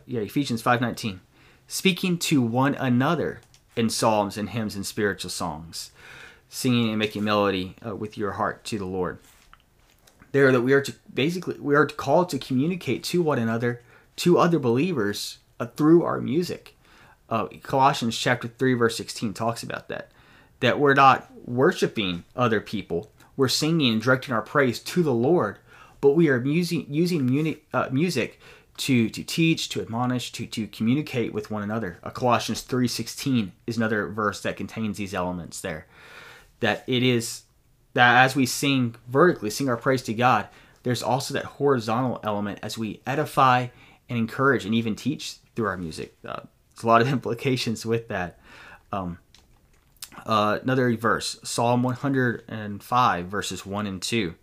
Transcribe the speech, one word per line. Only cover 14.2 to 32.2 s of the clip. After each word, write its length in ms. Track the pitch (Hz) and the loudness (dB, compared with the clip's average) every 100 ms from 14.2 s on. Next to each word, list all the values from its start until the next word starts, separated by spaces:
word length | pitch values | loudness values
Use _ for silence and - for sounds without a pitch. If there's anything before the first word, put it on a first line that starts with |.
| 175 156 | 4 6
other 200 | 165 165 | 6 4
believers, 800 | 131 120 175 151 101 101 - - _ - | 2 2 2 0 -2 -2 -8 -14 _ -12
uh, 80 | 123 | -10
through 360 | - 151 170 | 0 6 6
our 160 | 127 131 | 4 -2
music. 560 | 117 139 175 - - - _ - - _ - | -2 -2 -4 -6 -12 -20 _ -20 -20 _ -6
Uh, 180 | 113 101 - | -4 -4 -10
Colossians 520 | - 139 135 147 117 - | -4 2 4 2 -2 -2
chapter 320 | 139 123 120 | -2 -2 -4
three, 280 | - 131 123 | -2 0 2
verse 220 | 117 - | 2 0
sixteen 360 | 101 - 117 | -10 -8 -6
talks 300 | 92 113 117 | -4 -4 -4
about 240 | - - - | -8 -10 -8
that, 240 | - - _ - - _ - | -12 -12 _ -20 -20 _ -2
that 200 | 123 104 | 0 2
we're 140 | 143 | 4
not 380 | 139 135 - - - - | 6 6 6 0 -18 -6
worshiping 800 | 120 151 185 175 - 98 87 - - | 2 2 2 -2 -2 -4 -4 -8 -2
other 260 | 123 107 | 0 0
people. 500 | - 107 - 85 - _ - - | -2 -8 -4 -6 -6 _ -8 0
We're 120 | 131 | 0
singing 460 | - 151 165 131 | 2 0 2 2
and 80 | 110 | 2
directing 340 | 110 131 - 113 | 2 2 0 -4
our 60 | |
praise 360 | - 151 135 110 | 0 2 2 0
to 220 | - 180 | -4 0
the 120 | 160 | 2
Lord, 440 | 117 123 175 107 95 _ - - - | 2 2 2 0 -4 _ -20 -20 2
but 120 | 139 | 4
we 180 | 151 165 | 6 4
are 100 | 127 | 4
musing-, 460 | 131 156 170 170 - | 2 0 0 -2 -4
using 360 | 147 175 170 127 | -2 0 0 0
muni-, 360 | 131 156 - _ | 0 -2 -6 _
uh, 160 | 127 - | -4 -2
music 480 | 131 175 135 - - - - _ - | 0 0 0 -4 -6 -20 -20 _ -8
to, 320 | - 127 110 | 0 2 2
to 140 | - | -2
teach, 460 | - - 165 156 - | -6 0 2 2 -2
to 120 | 117 | -6
admonish, 500 | 90 113 127 127 - | -6 -4 -2 -4 -6
to, 120 | - 113 | -10 -10
to 220 | - 104 | -8 -8
communicate 640 | - 113 135 - 131 110 | -2 0 0 0 -4 -4
with 160 | 107 104 | -6 -6
one 140 | 107 | -6
another. 340 | 101 113 98 85 | -6 -6 -6 -10
Uh, 80 | - | -12
Colossians 500 | - | -2